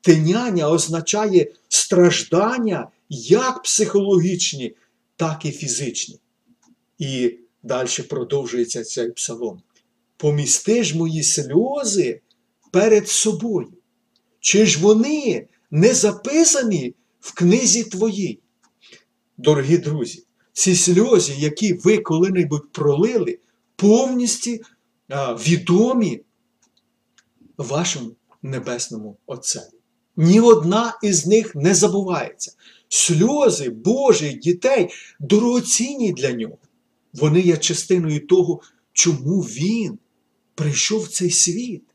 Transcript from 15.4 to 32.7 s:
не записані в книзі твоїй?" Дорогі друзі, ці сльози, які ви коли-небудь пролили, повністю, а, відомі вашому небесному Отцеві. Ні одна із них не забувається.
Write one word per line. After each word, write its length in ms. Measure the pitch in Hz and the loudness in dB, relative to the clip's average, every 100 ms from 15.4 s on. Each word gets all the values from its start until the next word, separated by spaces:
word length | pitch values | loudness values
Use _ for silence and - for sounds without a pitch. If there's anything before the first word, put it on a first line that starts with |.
| - _ _ | -6 _ _
не 220 | 151 208 | 2 4
записані 1000 | 254 208 - 254 302 330 277 240 175 123 - _ _ | 4 0 -2 -2 2 2 2 0 -2 -4 -12 _ _
в 140 | - - | -20 0
книзі 480 | 175 226 247 240 | 2 4 2 -2
твоїй?" 560 | 226 185 220 196 175 104 _ _ _ _ _ - _ _ _ - | -4 -2 -2 -2 -6 -8 _ _ _ _ _ -20 _ _ _ -4
Дорогі 400 | 143 147 135 175 | 0 0 2 0
друзі, 460 | 151 147 113 - _ _ _ | 0 -6 -8 -10 _ _ _
ці 220 | - 190 180 | -2 0 2
сльози, 580 | - 180 240 214 143 139 | 4 4 4 4 2 -2
які 360 | 151 151 214 | -4 -2 -2
ви 240 | 180 196 214 | 0 2 2
коли-небудь 720 | - 160 190 180 156 147 - | 0 0 2 0 -2 -4 -8
пролили, 680 | - 147 143 214 247 175 - _ _ _ - | -2 0 2 2 0 -2 -6 _ _ _ 0
повністю, 840 | 202 226 262 254 240 - 233 226 - _ _ _ _ | 4 4 2 -2 -2 -4 -6 -10 -12 _ _ _ _
а, 240 | 139 131 | -6 -6
відомі 880 | 117 147 170 - 175 240 254 196 110 _ _ _ _ _ _ _ _ _ _ _ _ _ - | -4 0 0 2 2 4 2 -2 -4 _ _ _ _ _ _ _ _ _ _ _ _ _ -14
вашому 540 | 123 143 175 143 117 - _ _ | -6 -4 -4 -6 -10 -16 _ _
небесному 760 | 139 131 - 123 - 113 107 101 - | -10 -8 -8 -8 -8 -10 -14 -18 -14
Отцеві. 380 | 120 - - - _ _ _ _ - | -12 -8 -8 -10 _ _ _ _ 0
Ні 240 | 160 208 | 4 6
одна 600 | 233 214 160 208 233 - | 8 6 4 0 -2 -4
із 240 | 208 175 156 | -2 -2 2
них 280 | 214 220 147 | 2 2 -2
не 200 | 160 180 | 0 2
забувається. 800 | 208 190 190 165 117 - - _ _ | 2 0 -4 -6 -6 -12 -16 _ _